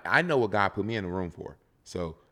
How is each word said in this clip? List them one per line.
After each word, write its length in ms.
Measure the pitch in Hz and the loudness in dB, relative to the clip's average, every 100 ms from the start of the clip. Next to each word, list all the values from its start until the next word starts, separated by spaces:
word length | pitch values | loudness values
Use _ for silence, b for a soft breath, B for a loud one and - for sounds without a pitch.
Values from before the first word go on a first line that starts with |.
I 160 | - 127 | 0 2
know 160 | 175 139 | 4 2
what 140 | 107 | 2
God 180 | 101 98 | 4 2
put 100 | 104 | 2
me 120 | 101 113 | -2 -2
in 80 | |
the 60 | 90 | -2
room 200 | 92 87 | -2 -4
for. 260 | - - - _ _ | -6 -14 -14 _ _
So 340 | - 90 85 - b | -10 -6 -6 -8 b